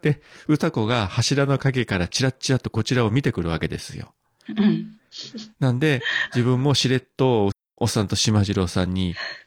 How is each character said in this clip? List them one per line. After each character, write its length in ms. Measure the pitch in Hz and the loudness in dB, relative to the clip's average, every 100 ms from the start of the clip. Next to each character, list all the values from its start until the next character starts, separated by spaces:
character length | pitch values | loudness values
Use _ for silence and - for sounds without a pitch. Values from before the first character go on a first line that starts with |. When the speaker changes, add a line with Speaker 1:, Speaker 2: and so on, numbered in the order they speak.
Speaker 1:
で、 180 | 151 139 - - - | -2 -2 -6 -8 -2
う 80 | 151 | 0
さ 160 | 165 | 0
こ 160 | 131 110 | -2 0
が 180 | 123 98 | 0 -2
柱 400 | - - 139 139 | 0 0 2 2
の 140 | 135 | 2
陰 260 | 139 127 113 | 0 0 0
か 140 | 95 | -2
ら 80 | 87 | -2
チ 160 | - | 0
ラ 80 | 131 | -2
ッ 40 | - | -2
チ 160 | - | -2
ラ 60 | 131 | -2
ッ 40 | |
と 80 | - | -2
こ 120 | 113 | -4
ち 120 | - 127 | 0 2
ら 100 | 110 | 2
を 60 | |
見 100 | 127 | 2
て 100 | 139 | 0
く 120 | 98 | -2
る 60 | 82 | -2
わ 100 | 80 | -2
け 80 | 78 | -4
で 100 | 73 | -6
す 180 | - - | -12 -16
よ。 200 | - _ _ _ - | -16 _ _ _ -8
Speaker 2:
う 40 | |
ん。 440 | 214 202 165 - - _ - - 240 - - | 0 2 2 -4 -16 _ -18 -16 -16 -14 -2
Speaker 1:
な 120 | 135 | 0
ん 60 | 123 | 2
で、 240 | 156 127 - - - | 2 0 -2 -4 -2
自 100 | 123 | 0
分 200 | 120 127 | 2 2
も 100 | 143 | 2
し 160 | 131 127 | 2 2
れ 60 | 127 | 0
っ 40 | |
と、 520 | - - 131 113 98 - _ - | -2 0 2 2 0 -2 _ -4
お 100 | 113 | -2
っ 20 | |
さ 140 | 117 | 0
ん 60 | 98 | 0
と 80 | 101 | 0
島 280 | - 107 | 2 2
次 120 | 98 98 | 2 0
郎 100 | 87 | 0
さ 200 | 98 90 | 0 -2
ん 100 | 92 | 0
に、 160 | 90 82 - - | -2 -4 -10 -12